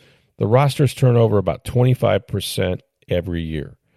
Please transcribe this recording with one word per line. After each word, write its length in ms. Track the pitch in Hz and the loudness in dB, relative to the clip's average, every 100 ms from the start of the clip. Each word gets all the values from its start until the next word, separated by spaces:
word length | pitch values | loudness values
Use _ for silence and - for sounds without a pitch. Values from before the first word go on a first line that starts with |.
| _ _ _ - | _ _ _ -6
the 100 | 101 | 0
rosters 480 | 127 143 - 131 - | 2 2 2 -2 2
turn 220 | 127 117 | 2 4
over 200 | 113 104 | 4 2
about 280 | 92 - - | 0 -6 -4
twenty-five 600 | 123 127 123 107 101 - | 0 2 2 0 -2 -4
percent 560 | 101 - - 92 92 _ _ - | -8 -6 -4 -4 -4 _ _ -6
every 340 | 87 87 85 | -4 -4 -6
year. 340 | 80 78 - - _ | -6 -8 -10 -16 _